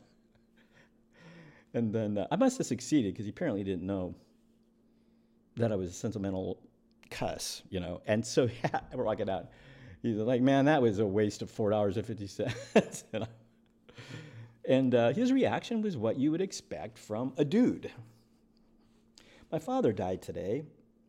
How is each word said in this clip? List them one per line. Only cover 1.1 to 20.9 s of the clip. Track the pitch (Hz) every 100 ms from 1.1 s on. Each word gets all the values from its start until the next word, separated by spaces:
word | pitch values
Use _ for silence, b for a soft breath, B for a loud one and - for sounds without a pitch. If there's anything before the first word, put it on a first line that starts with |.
| B 165 170 156 B _ 123
And | 110
then, | 110 104 101
uh, | -
I | 180
must | 254 -
have | -
succeeded | 110 - 151 98 87
'cause | 98
he |
apparently | - 139 101
didn't | 98 90 92
know | 98 90 - _ _ _ _ _ _ _ _ _ _ _ _ _ -
that | 117
I | 98
was | 90
a |
sentimental | - 113 104 98 95 95 - - _ _ _ -
cuss, | - 92 - - - -
you | 92
know. | 85 87 -
And | 110 113
so, | - 117 113
<laughs> |
yeah, | 156 - -
we're | 131
walking | 110 104 101
out. | 90 - B B B B B
He's | 120 107
like, | 110 123
"Man, | 131 139 139
that | 151
was | 120 98
a | 104
waste | 101 107 -
of | 110
four | - 104
dollars | 107 104 101
and | 120
fifty | 104 101
cents." | - 110 117 - 220 - - -
<laughs> |
And | 107 -
I, | - _ _ _ _ - B B B B B B - -
and, | 131 127 120
uh, | 117
his | 156 254
reaction | 269 113 113 - 226
was | 214 131
what | 110 127
you | 147
would | 165
expect | 190 - - 76 87 -
from | - 214 131 -
a | 135
dude. | 208 202 87 - - - - _ _ _ _ _ _ _ _ _ B B B -
My | 160
father | - 254 151
died | 104 92 95
today, | - 85 90 135 151 - _